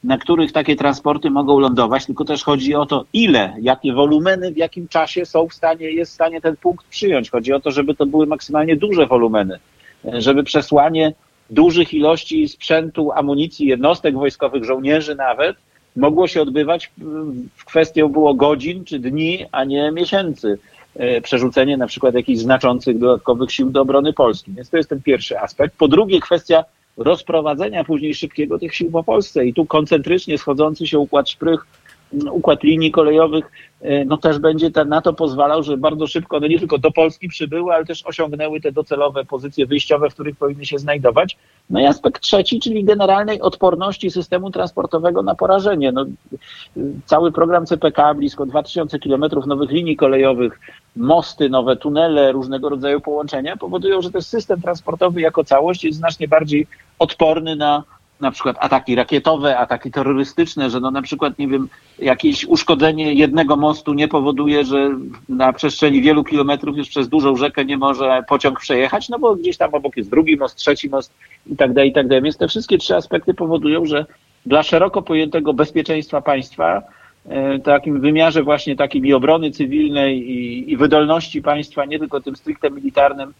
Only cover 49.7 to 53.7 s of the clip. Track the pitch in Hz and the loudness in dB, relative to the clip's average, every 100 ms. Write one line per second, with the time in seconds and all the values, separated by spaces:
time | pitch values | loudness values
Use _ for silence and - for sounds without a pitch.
49.7 | 147 170 147 139 135 135 123 120 - - | -2 -2 0 2 4 2 2 -2 -4 -20
50.7 | - _ - 120 165 156 - 143 131 123 | -20 _ -6 2 2 2 -2 0 2 0
51.7 | 123 147 147 165 151 139 131 131 135 143 | 0 0 0 2 4 2 2 -4 -6 -4
52.7 | 143 139 143 143 147 147 143 139 180 190 | -4 -2 -2 -2 -6 -4 -6 -6 -8 -8